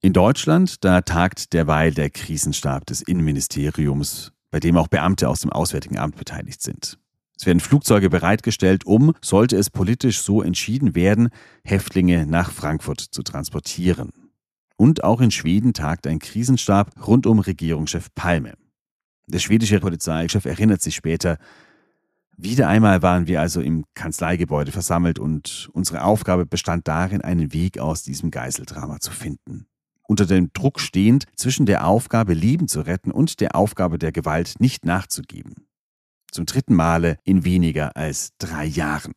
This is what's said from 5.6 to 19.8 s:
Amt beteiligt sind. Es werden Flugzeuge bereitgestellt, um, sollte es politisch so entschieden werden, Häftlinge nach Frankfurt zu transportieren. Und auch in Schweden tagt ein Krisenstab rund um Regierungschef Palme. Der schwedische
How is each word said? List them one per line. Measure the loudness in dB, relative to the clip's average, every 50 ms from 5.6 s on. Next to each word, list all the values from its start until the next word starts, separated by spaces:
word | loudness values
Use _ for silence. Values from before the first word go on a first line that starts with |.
| -4 -2 -4 -6 -6 -6 -6 -4
Amt | -4 -6 -6
beteiligt | -8 -14 -12 -12 -12 -12 -12 -12 -12 -10
sind. | -10 -10 -10 -12 -14 -14 _ _ _ _ _ _ _ _
Es | _ 0
werden | 2 2 2
Flugzeuge | 4 4 2 2 4 4 2 4 4 4
bereitgestellt, | 2 2 2 2 0 0 0 -4 -2 2 2 2 2 2 2
um, | 2 4 6 6 4 4 _
sollte | -2 0 2 4 4 4 2
es | 2 0 0
politisch | _ -2 0 0 0 0 0 -2 -2 -2
so | -2 0 0 0
entschieden | 2 0 -4 -4 -4 -4 -2 0 0 0 2
werden, | 2 4 4 4 4 2 0 _ -6 -20 _ _ _ _
Häftlinge | -2 0 0 0 0 0 2 4 4 4 4 2
nach | 0 0 0 -2 -2 -6
Frankfurt | -8 -6 -4 -4 -4 -6 -8 -10 -10
zu | -10 -12 -10 -10 -10
transportieren. | -8 -8 -10 -10 -8 -8 -10 -8 -8 -8 -2 0 0 0 0 -2 -12 -14 _ _ _ _ _ _ _ _ _ _ _ _
Und | _ 6 6 6 4 2
auch | 0 2 4
in | 4 2 2
Schweden | 2 0 2 2 2 2 2 0
tagt | 0 -2 -4 -4 -4 -4
ein | -4 -4 -4
Krisenstab | -6 -8 -6 -4 0 2 2 2 2 2 2 2 2 0 _ -12 2
rund | 4 4 4 6
um | 4 4 4
Regierungschef | 2 0 -4 -4 -4 -4 -2 -2 -4 -4 -6 -8 -8 -10 _
Palme. | -6 -2 0 0 0 -2 -6 -14 _ _ _ _ _ _ _ _ _ _ _ _ _ _
Der | -6 -6 -6
schwedische | 0 2 2 2 4 4 2 2